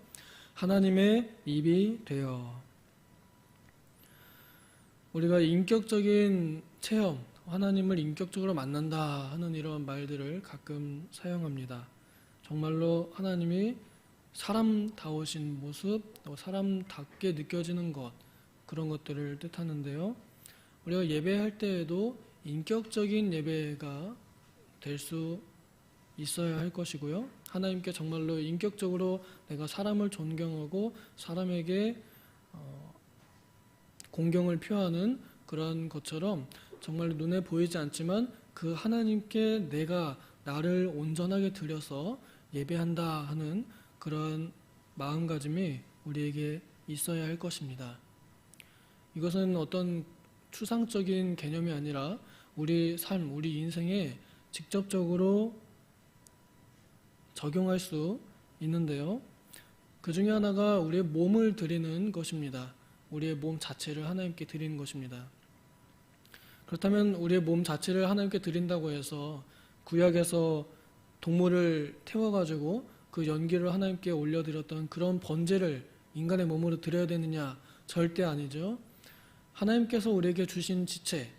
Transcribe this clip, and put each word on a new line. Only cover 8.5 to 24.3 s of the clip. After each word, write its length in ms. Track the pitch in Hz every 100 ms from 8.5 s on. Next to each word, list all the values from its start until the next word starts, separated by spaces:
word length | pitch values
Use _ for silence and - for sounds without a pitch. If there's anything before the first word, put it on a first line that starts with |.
만난다 760 | 160 131 147 156 156 151 143 135
하는 240 | 160 170 160
이런 300 | 151 151 139
말들을 560 | 139 143 143 139 180
가끔 640 | 190 147 - 147 143 143 175
사용합니다. 760 | - 175 175 165 135 127 123 120 - - - - -
정말로 680 | - 151 156 160 165 170 170
하나님이 640 | - 190 180 170 180 220 247 - - - - -
사람다우신 1300 | - - 220 220 214 208 214 156 156 156 160 147 139
모습, 420 | 143 147 190 214 214 -
또 120 | - 143
사람답게 1000 | 185 196 196 190 185 - 143 - 196
느껴지는 600 | 151 143 175 170 175 170
것, 180 | 143 120 - - - - - -
그런 240 | 160 156
것들을 480 | 151 - 143 143 143
뜻하는데요. 800 | 170 - 165 147 143 143 190 247 - - - - - - -
우리가 220 | 180 170
예배할 520 | 151 170 202 214 208
때에도 580 | 208 180 160 175 226 247 - -
인격적인 880 | 147 151 156 226 220 220 208 214 208
예배가 840 | 160 151 156 151 147 147 143 185 247 -